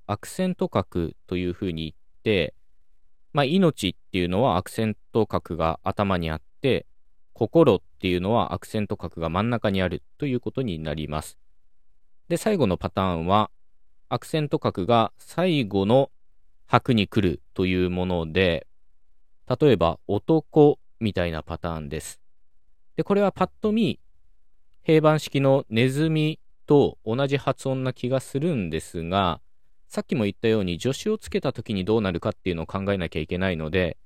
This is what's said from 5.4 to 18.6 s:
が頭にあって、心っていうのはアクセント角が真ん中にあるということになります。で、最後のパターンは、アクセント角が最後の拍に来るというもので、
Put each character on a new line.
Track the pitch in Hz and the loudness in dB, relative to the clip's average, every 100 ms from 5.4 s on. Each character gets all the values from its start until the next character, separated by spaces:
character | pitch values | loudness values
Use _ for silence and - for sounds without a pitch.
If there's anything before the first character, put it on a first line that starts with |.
| - 82 | -4 -2
が | 82 80 | -2 -2
頭 | 95 98 101 92 | -4 -2 0 0
に | 82 | -2
あ | 78 | -6
っ | - - | -10 -6
て、 | 139 98 - - - - - | -2 -2 -4 -16 -20 -20 -16
心 | - 113 165 151 95 | -4 2 4 6 4
っ | - - | 0 -6
て | 95 | -2
い | 90 | 0
う | |
の | 92 | 0
は | 113 92 | 0 0
ア | 92 | -4
ク | - | -6
セ | 110 | -6
ン | 101 | -6
ト | 101 | -6
角 | 85 - | -10 -6
が | 82 | -4
真 | 87 | -2
ん | 110 | -2
中 | 120 110 | -2 -2
に | 95 | 0
あ | 92 | -2
る | 85 - - | -4 -10 -8
と | 147 | -4
い | 123 | -4
う | |
こ | - | -4
と | 117 | -6
に | 127 82 | -4 -6
な | 78 | -6
り | 78 76 | -6 -6
ま | 76 | -6
す。 | - - - - - - - - - - - | -8 -14 -20 -20 -20 -20 -20 -20 -20 -20 -6
で、 | 170 | -4
最 | - 202 | 0 0
後 | 110 | 2
の | 90 | 0
パ | 95 | -2
タ | - | -2
ー | 95 85 | -2 -2
ン | 82 | 2
は、 | 101 104 - - - - - - | 2 0 -6 -20 -20 -20 -20 -8
ア | 127 | -8
ク | - | -4
セ | 160 | -4
ン | 147 | -2
ト | 160 | -2
角 | 123 98 92 | -2 -2 2
が | 117 110 - | 2 2 -4
最 | - - 185 151 107 | -10 -2 0 0 0
後 | 98 98 | 0 4
の | 131 139 - - - - - - | 4 4 -2 -20 -20 -20 -20 0
拍 | 123 - | 0 2
に | 117 95 | 0 2
来 | - 95 | 2 0
る | 78 - | 0 -6
と | - 92 | -2 0
い | 92 90 | 2 0
う | |
も | 90 92 | 0 -2
の | 87 82 | -2 -2
で、 | 82 95 82 | 0 2 0